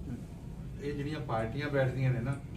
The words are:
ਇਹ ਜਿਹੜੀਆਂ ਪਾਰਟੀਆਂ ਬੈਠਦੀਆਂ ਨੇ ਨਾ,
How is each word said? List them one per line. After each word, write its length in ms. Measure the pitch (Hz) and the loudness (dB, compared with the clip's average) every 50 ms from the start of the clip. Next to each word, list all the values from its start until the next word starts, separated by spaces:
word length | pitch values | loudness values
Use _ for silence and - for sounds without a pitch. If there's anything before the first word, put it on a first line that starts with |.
| - 135 120 120 - - - - - - - - - - - - | -6 -6 -6 -6 -8 -10 -10 -10 -10 -10 -8 -8 -8 -8 -8 -6
ਇਹ 100 | 139 143 | -4 -4
ਜਿਹੜੀਆਂ 280 | - 143 139 151 156 143 | -2 -2 -2 -2 -4 -4
ਪਾਰਟੀਆਂ 500 | 127 131 120 113 113 113 - 139 151 143 | -2 0 0 0 0 0 0 -2 -2 4
ਬੈਠਦੀਆਂ 400 | 139 135 131 127 - 131 131 131 | 4 6 6 6 4 4 4 4
ਨੇ 100 | 123 113 | 4 4
ਨਾ, 140 | 113 135 139 - - - - | 2 0 -2 -2 -4 -8 -8